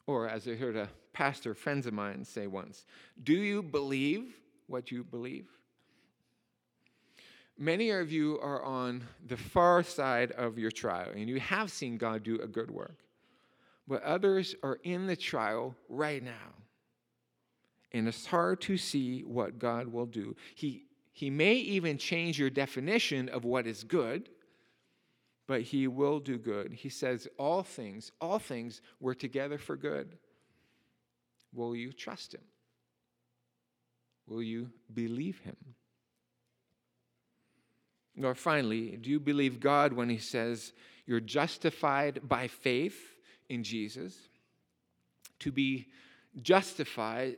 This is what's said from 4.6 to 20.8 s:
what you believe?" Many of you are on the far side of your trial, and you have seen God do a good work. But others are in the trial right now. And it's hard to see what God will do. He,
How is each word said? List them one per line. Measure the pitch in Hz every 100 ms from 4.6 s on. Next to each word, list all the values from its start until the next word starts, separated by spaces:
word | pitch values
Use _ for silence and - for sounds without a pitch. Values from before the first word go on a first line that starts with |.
| -
what | 127 123
you | 123
believe?" | 123 123 123 135 - _ _ _ _ _ _ _ _ _ _ _ _ _ _ _ _ - - - _ -
Many | 147 180 226
of | 190 160
you | 160 151 151
are | 143 143
on | 135 131 123 123 117 - -
the | 123
far | 113 185 175 175
side | 170 - 135 120 120
of | - 120 113
your | 110
trial, | - 113 90 90
and | 101 110
you | 131
have | - 190 208
seen | - 131 113
God | 113 110
do | 110 113
a | 110
good | 110 113
work. | 101 - 160 _ _ _ _ _ _ _ _ -
But | 127
others | 147 175 196 190 185 -
are | 135 131
in | 175 180 190
the | 170
trial | - 139 107 113 127 131 -
right | 127 151 143
now. | 123 113 90 - 104 _ _ _ _ _ _ _ _ _ _ _ _
And | 120 113
it's | - -
hard | 175 175 185
to | - 185
see | - 143 127 127
what | - 120 101 120
God | 120 117 123
will | 117 120
do. | 113 104 - -
He, | - 147 113